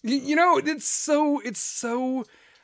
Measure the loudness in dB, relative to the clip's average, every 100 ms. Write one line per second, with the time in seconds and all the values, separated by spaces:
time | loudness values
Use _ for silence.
0 | -2 -2 0 4 4 4 2 -4 -4 -4
1 | 2 2 2 0 -4 -8 -8 -6 -4 -2
2 | -2 -4 -6 _ _ _